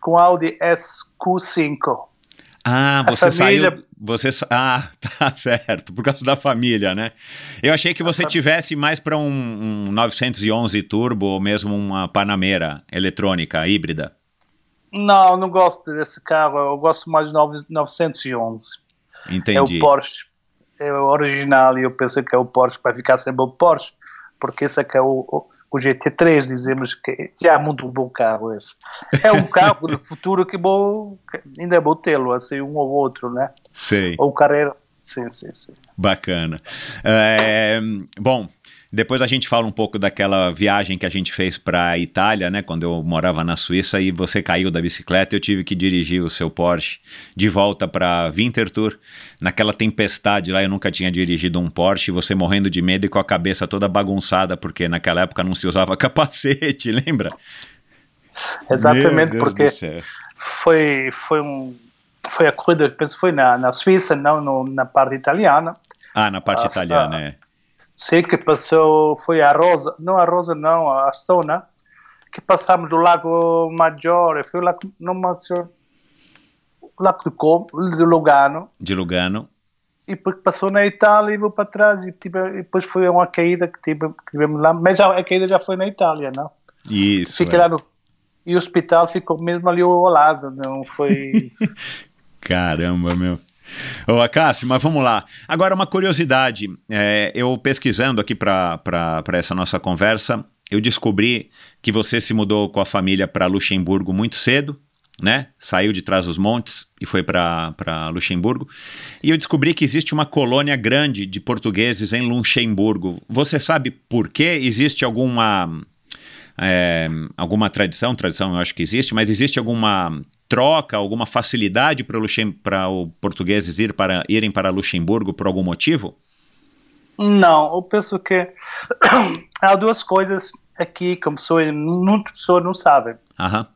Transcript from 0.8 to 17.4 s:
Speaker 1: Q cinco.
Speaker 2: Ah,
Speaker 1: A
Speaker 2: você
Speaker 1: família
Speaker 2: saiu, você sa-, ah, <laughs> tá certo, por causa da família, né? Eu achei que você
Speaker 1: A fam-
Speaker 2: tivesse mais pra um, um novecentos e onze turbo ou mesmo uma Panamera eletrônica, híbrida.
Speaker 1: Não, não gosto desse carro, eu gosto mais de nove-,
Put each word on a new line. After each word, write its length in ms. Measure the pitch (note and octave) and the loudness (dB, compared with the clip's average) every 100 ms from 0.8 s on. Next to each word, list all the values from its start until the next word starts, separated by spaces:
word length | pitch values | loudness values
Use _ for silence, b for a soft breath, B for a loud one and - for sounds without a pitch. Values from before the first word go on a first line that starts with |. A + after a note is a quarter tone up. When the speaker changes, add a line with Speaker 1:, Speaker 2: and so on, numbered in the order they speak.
| - - - _ | -2 -12 -12 _
Speaker 1:
Q 200 | - F3+ | -2 -2
cinco. 720 | - - D3+ D3 - A#2+ - _ _ b b b | -2 -2 -2 -2 -4 -4 -8 _ _ b b b
Speaker 2:
Ah, 420 | A#2+ B2 C#3 C#3 B2 | -2 2 2 2 2
Speaker 1:
A 40 | |
Speaker 2:
você 220 | A#2 F3 | 4 2
Speaker 1:
família 380 | E3+ - - F#3 | 4 4 4 2
Speaker 2:
saiu, 140 | - - _ | 0 -18 _
você 320 | G#2 A2+ C3+ | -6 -2 -2
sa-, 140 | B2+ - | -2 -2
ah, 360 | A#2+ C3 B2+ C#3 _ | 0 0 -2 -4 _
<laughs> 160 | - - | -14 -2
tá 140 | C#3+ | -2
certo, 640 | C3 - A#2+ - G2 - | -2 -2 -2 -2 -6 -6
por 100 | F#2 | -6
causa 180 | A#2 C#3 | -4 -2
da 140 | C3 C#3+ | -2 0
família, 580 | D3+ A#2+ B2 A2+ G2+ | 0 0 0 0 0
né? 180 | F#2+ A2+ _ B B B B | -2 -6 _ B B B B
Eu 100 | C#3 | 0
achei 220 | D#3 F3 | 2 0
que 80 | E3+ | -2
você 180 | E3+ E3+ | -4 -2
Speaker 1:
A 40 | |
fam- 60 | F3 | 0
Speaker 2:
tivesse 440 | F3 C#3+ D#3+ D#3+ D3 | 0 2 0 -2 -4
mais 240 | D3 D#3 | -2 -2
pra 160 | D#3 D3+ | -4 -2
um, 680 | D3 C#3 B2 A2 A2 G#2+ G2+ | -2 -4 -6 -6 -6 -6 -4
um 40 | |
novecentos 520 | G#2 A#2 - B2+ G2+ | 0 0 0 -4 -2
e 80 | G#2 | 0
onze 300 | A2 A#2 G2+ | 0 0 -2
turbo 420 | F#2 G#2 A#2+ A2+ | -2 -2 -2 -2
ou 160 | G2 F#2+ | -2 -2
mesmo 340 | G2+ G#2 G2+ | -2 -2 -2
uma 320 | G2+ G2+ F#2+ F#2 | -4 -4 -4 -2
Panamera 760 | - G2+ G2+ F#2 F#2+ D#2+ D2 _ | -2 0 0 0 0 -2 -6 _
eletrônica, 760 | E2+ F#2+ - G2 F#2 D#2+ D#2+ D#2+ | -4 -4 -2 -2 -2 -2 -2 0
híbrida. 460 | G2+ D#2+ D#2 C#2+ _ _ _ _ _ _ _ _ | 0 -2 -6 -8 _ _ _ _ _ _ _ _
Speaker 1:
Não, 460 | G3+ G3+ G3 F#3 F3+ | -4 4 8 8 6
não 100 | F#3+ | 0
gosto 420 | F3+ F3+ F3 - | 4 2 2 -10
desse 260 | D3+ D3+ - | -8 -8 -8
carro, 380 | - D#3+ D3+ C#3+ | -2 0 2 0
eu 180 | C#3+ C#3+ | -2 0
gosto 320 | D#3 D#3+ - | 0 0 0
mais 200 | D#3+ D3+ | 0 0
de 40 | |
nove-, 320 | D#3 | 0